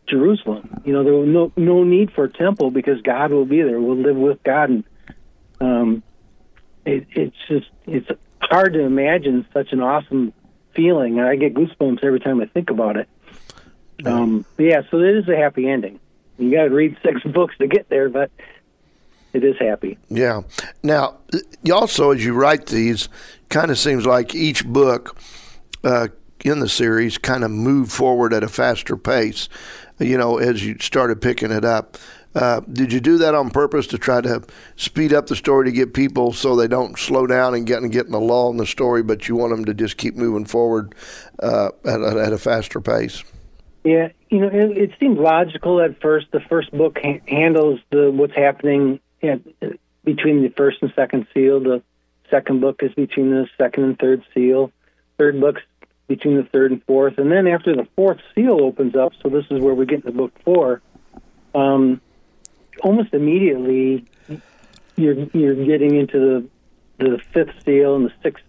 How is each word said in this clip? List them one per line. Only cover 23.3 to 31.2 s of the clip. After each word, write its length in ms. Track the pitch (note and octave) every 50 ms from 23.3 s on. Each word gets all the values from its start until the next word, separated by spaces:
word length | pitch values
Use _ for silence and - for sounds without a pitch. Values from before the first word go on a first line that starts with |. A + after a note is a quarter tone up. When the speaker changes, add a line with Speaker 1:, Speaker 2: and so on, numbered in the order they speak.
| - - _ -
Speaker 2:
kinda 260 | - D3+ E3+ E3 C3
seems 300 | - - D3+ C3+ B2 A2
like 280 | B2+ B2 B2 A#2 A2 -
each 320 | - D#3+ D#3 C3 - C3
book, 520 | A#2+ A#2 C#3 C#3 B2+ A#2+ A#2+ - - - - - - - - - - - - - _ - - -
uh, 240 | C3+ B2 A#2+ A#2 G#2 - - - - - - -
in 160 | C#3 D3+ D3
the 100 | B2+ G#2
series 500 | - - A#2+ A#2 A2 A2+ A#2 A2+ - -
kinda 280 | - - B2+ B2+ A#2
moved 440 | A2 G#2+ G#2+ A#2 C3 C#3 C#3 B2+ G#2
forward 420 | - - C3+ B2+ B2+ A#2+ A#2+ A2+ A2+
at 100 | A2 G#2+
a 40 |
faster 500 | A2 - - B2 B2+ A2+ G2 - - -
pace, 500 | - - A2 C3 B2 A2 A2 G#2+ - - - - - - - - - - - - -
you 180 | D3 B2 C3
know, 200 | B2+ A#2+ A#2 A#2 A2+
as 260 | A#2 B2 A#2 G#2 G2+
you 100 | G#2+ A2 -
started 420 | - - - C3+ B2+ A#2+ A2 G#2+